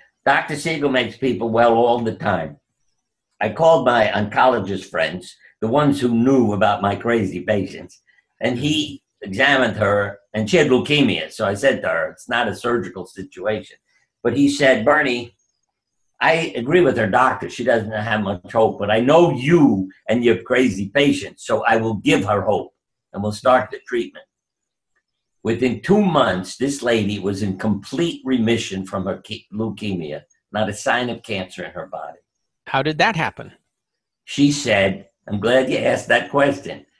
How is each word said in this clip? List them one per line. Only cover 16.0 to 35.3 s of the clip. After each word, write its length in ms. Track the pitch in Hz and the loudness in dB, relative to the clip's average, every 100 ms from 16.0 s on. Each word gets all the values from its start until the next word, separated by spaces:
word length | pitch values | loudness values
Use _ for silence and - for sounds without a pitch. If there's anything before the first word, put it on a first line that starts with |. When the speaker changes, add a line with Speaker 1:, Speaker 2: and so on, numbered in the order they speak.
| _ - | _ -2
Speaker 1:
I 320 | 131 165 165 127 | 2 2 -2 -6
agree 240 | 123 180 | 2 4
with 160 | 135 117 | 4 2
her 120 | 107 | 2
doctor. 400 | 120 131 - - | 2 2 0 -8
She 140 | - | -6
doesn't 300 | 120 117 104 | 0 0 -2
have 300 | 107 110 107 | -6 -4 -2
much 280 | 98 101 - | -4 -6 -4
hope, 280 | 117 107 95 | 2 2 0
but 100 | 101 | -2
I 80 | 113 | 0
know 320 | 127 165 170 | 4 6 4
you 600 | 120 139 170 131 98 95 - - | 2 2 4 4 2 -4 -8 -2
and 160 | 120 | 2
your 140 | 120 110 | 2 2
crazy 460 | - 123 123 98 98 | 0 2 2 0 -2
patient, 500 | 139 143 - 95 - | 2 2 0 -4 -12
so 240 | - 110 | -4 0
I 120 | 117 117 | 2 0
will 180 | 113 104 - | 0 -2 0
give 140 | 147 | 0
her 180 | 104 101 | 2 0
hope, 320 | 92 95 - _ _ _ _ | 0 -2 -4 _ _ _ _
and 100 | 95 | -8
we'll 80 | 104 104 | -6 -2
start 260 | 127 127 - | 2 2 2
the 80 | 117 - | -10 -6
treatment." 400 | 120 - - - _ _ _ _ _ _ _ _ _ _ _ | -6 -6 -10 -20 _ _ _ _ _ _ _ _ _ _ _
Within 400 | 110 117 127 107 | -4 0 -2 -2
two 180 | - 208 | 2 2
months, 540 | 190 151 113 90 92 - | 4 2 2 -2 -6 -6
this 260 | 135 139 | -4 -2
lady 360 | 120 113 101 101 | 0 0 0 -2
was 240 | 95 98 | -4 -4
in 160 | 104 95 | -4 -4
complete 640 | 110 98 - 135 165 - | -2 -4 -4 -4 -4 -4
remission 640 | 131 127 110 113 - 95 95 | -2 0 2 0 -2 -8 -8
from 180 | 98 | -6
her 140 | 92 95 | -6 -8
ke-, 280 | - 98 _ | -10 -14 _
leukemia, 720 | 104 110 - 107 90 76 73 - _ _ | -8 -6 -6 -6 -6 -8 -12 -14 _ _
not 180 | 104 104 | -4 -4
a 20 | |
sign 380 | 104 131 120 123 | -4 -2 -2 -2
of 120 | - | -8
cancer 420 | - 98 92 - | -8 -8 -8 -12
in 80 | 82 | -14
her 140 | 85 80 | -12 -12
body. 320 | 80 73 69 _ _ _ _ - | -12 -14 -18 _ _ _ _ -6
Speaker 2:
How 160 | 135 | -4
did 140 | 147 156 | -2 0
that 160 | 208 | 0
happen? 380 | 165 117 - - _ _ _ _ _ _ _ | 0 -4 -6 -18 _ _ _ _ _ _ _
Speaker 1:
She 260 | - - 143 | -8 2 2
said, 580 | 143 123 101 98 92 - _ | 2 0 2 2 -2 -12 _
I'm 120 | - | -8